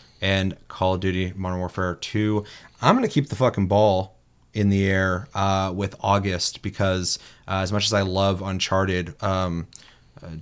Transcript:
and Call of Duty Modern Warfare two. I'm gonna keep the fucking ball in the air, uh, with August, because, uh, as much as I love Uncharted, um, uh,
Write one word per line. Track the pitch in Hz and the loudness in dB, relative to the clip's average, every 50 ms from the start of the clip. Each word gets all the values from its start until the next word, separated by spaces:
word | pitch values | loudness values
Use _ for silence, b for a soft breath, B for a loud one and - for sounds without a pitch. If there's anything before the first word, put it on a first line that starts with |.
| B B B - | B B B -4
and | 98 95 98 95 95 95 - - - | 0 0 2 2 0 0 -4 -6 -12
Call | - - - 95 92 92 | -12 -4 -2 0 0 0
of | 90 | 0
Duty | 92 95 90 92 92 92 92 | 0 -2 0 0 -2 -4 -4
Modern | 95 95 92 90 90 | -6 -6 -4 -4 -4
Warfare | 90 87 - - 92 90 85 | -4 -6 -4 -4 -4 -4 -4
two. | - - - - 104 107 107 107 104 104 B B B B B B - | -6 -8 -4 -2 0 0 2 0 -2 -4 B B B B B B 0
I'm | 117 139 202 | 4 4 4
gonna | 254 247 | 4 2
keep | - - 151 139 - | 2 0 0 0 0
the | - | 0
fucking | - 127 120 - - 98 | 0 2 2 2 2 2
ball | 90 101 104 107 107 95 92 95 - - _ _ _ _ _ _ _ - | 4 4 4 4 4 4 2 -2 -4 -10 _ _ _ _ _ _ _ -2
in | 110 104 101 | 0 2 4
the | 98 98 98 98 | 4 4 4 2
air, | 95 95 95 95 90 90 104 - - | 2 2 2 2 0 -2 -4 -6 -4
uh, | 101 98 98 95 95 95 95 90 | -2 0 2 2 0 0 -2 -2
with | 98 101 98 - - | -4 -4 -6 -6 -4
August, | - 104 101 101 95 98 92 85 - - - - | 0 2 2 2 2 0 -2 -2 -4 -4 -6 -6
because, | - 101 - - 101 95 92 92 90 87 - - B B B B B | -8 -6 -2 0 0 0 0 0 -2 -4 -4 -6 B B B B B
uh, | B 98 95 | B -2 -2
as | 92 90 | -2 0
much | 104 104 98 | 0 0 0
as | - 110 | 2 2
I | 101 | 2
love | 98 95 92 95 98 98 95 92 | 2 2 2 2 2 2 2 0
Uncharted, | 95 98 95 92 - - 95 95 95 95 92 90 85 82 73 - 110 | -2 -4 -4 -2 -2 0 2 2 2 2 0 -2 -2 -6 -8 -6 -4
um, | 98 95 92 92 90 85 85 82 - - B B B B B B B B - | -2 0 0 0 -2 -2 -4 -6 -8 -14 B B B B B B B B -18
uh, | - 82 80 80 | -16 -14 -14 -6